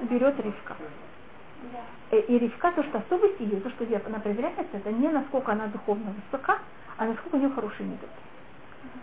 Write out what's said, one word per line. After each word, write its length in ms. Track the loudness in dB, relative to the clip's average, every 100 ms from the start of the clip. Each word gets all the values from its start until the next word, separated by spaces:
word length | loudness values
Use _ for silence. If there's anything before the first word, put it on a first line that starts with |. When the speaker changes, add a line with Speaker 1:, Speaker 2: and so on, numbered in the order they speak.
| 4
Speaker 1:
берёт 340 | 6 6 4
Ривка. 360 | 0 -4 -8 -10 -10 -12 -14 -14 -14 -14 -14 -14 -12
Speaker 2:
Да. 60 | -10 -12 -12 4 4
Speaker 1:
Э, 40 |
и 160 | 8 6
Ривка, 320 | 6 4 2
то, 120 | 4
что 160 | 0 0
особость 400 | 2 6 6 4
её, 200 | 0 0
то, 100 | -2
что 120 | -4
её, 160 | 0 0 0
она 140 | -4
проверяется, 440 | -2 0 0 -2 -4
это 200 | -4 -2
не 180 | 2 4
насколько 420 | 4 2 0 2
она 160 | 0 0
духовно 460 | -4 0 0 0
высока, 460 | -6 -6 -4 2 0 0 -14 -10 -2
а 80 | -2
насколько 300 | -2 0 2
у 40 |
неё 100 | 2
хороший 360 | 2 -4 -4 -6
метод. 240 | -6 -10 -14 -14 -16 -16 -16 -14 -14 -12 -12